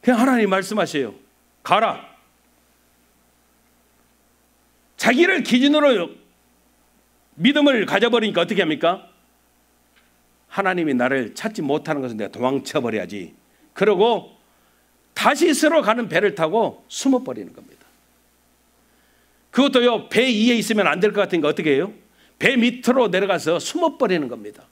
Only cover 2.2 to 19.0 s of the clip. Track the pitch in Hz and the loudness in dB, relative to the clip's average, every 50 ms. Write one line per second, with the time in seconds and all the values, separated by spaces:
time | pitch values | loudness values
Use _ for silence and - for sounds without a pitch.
2.2 | _ _ _ _ _ _ _ _ _ _ _ _ _ _ _ _ _ _ _ _ | _ _ _ _ _ _ _ _ _ _ _ _ _ _ _ _ _ _ _ _
3.2 | _ _ _ _ _ _ _ _ _ _ _ _ _ _ _ _ _ _ _ _ | _ _ _ _ _ _ _ _ _ _ _ _ _ _ _ _ _ _ _ _
4.2 | _ _ _ _ _ _ _ _ _ _ _ _ _ _ _ - - 220 254 254 | _ _ _ _ _ _ _ _ _ _ _ _ _ _ _ -4 -2 0 2 4
5.2 | 349 370 381 330 - - 233 247 262 285 294 302 294 285 240 196 170 147 - - | 4 4 2 0 0 0 2 2 4 4 4 4 4 4 2 2 -2 -6 -10 -20
6.2 | _ _ _ _ _ _ _ _ _ _ _ _ _ _ _ _ _ _ _ _ | _ _ _ _ _ _ _ _ _ _ _ _ _ _ _ _ _ _ _ _
7.2 | _ _ _ - 165 247 285 302 285 294 269 226 180 - - - 233 240 240 233 | _ _ _ 0 0 2 4 4 4 4 4 2 0 0 0 0 2 2 2 0
8.2 | 220 202 - 175 175 175 220 180 185 156 156 135 170 165 185 190 - - _ _ | 0 0 -2 -2 -2 -2 -2 -2 0 -2 -2 0 0 0 0 -2 -8 -20 _ _
9.2 | _ _ _ _ _ _ _ _ _ _ _ _ _ _ _ _ _ _ _ _ | _ _ _ _ _ _ _ _ _ _ _ _ _ _ _ _ _ _ _ _
10.2 | _ _ _ _ _ _ - - 190 185 185 180 165 151 131 123 123 127 135 135 | _ _ _ _ _ _ -6 -2 -2 -2 -2 -2 -2 0 0 0 2 0 0 -2
11.2 | 120 107 - - - 220 214 - 160 139 143 156 - 165 156 143 131 123 113 107 | -2 -6 -8 -8 -10 -8 -6 -6 -4 -2 -2 -4 -2 -4 -6 -4 -4 -8 -6 -8
12.2 | 104 95 - 107 123 127 139 139 135 - - 156 123 117 110 104 90 85 101 101 | -8 -8 -6 -4 -2 -2 -2 -2 -6 -4 -4 -4 -2 -2 -4 -4 -6 -8 -10 -14
13.2 | 87 80 - _ _ _ _ _ _ _ _ - 190 214 202 175 208 240 226 180 | -14 -14 -18 _ _ _ _ _ _ _ _ 0 0 2 4 4 2 2 2 -2
14.2 | - - - _ _ _ _ _ _ _ _ _ _ _ _ _ _ _ _ - | -6 -12 -20 _ _ _ _ _ _ _ _ _ _ _ _ _ _ _ _ 0
15.2 | 208 226 285 285 330 339 294 - 311 302 330 311 208 196 226 247 233 180 151 175 | 0 0 2 2 2 2 2 2 2 2 2 2 2 2 -2 -2 -4 -2 -2 0
16.2 | 208 202 - - 160 156 180 226 214 143 - - _ _ - - - 269 262 247 | 0 0 0 0 -2 0 0 0 -2 -2 -4 -10 _ _ -14 -4 0 0 0 0
17.2 | - 151 120 110 98 - - - - - - _ _ _ _ _ _ _ _ _ | -2 -6 -10 -12 -12 -16 -18 -20 -20 -20 -20 _ _ _ _ _ _ _ _ _
18.2 | _ _ _ _ _ _ _ _ _ _ _ _ _ _ _ _ | _ _ _ _ _ _ _ _ _ _ _ _ _ _ _ _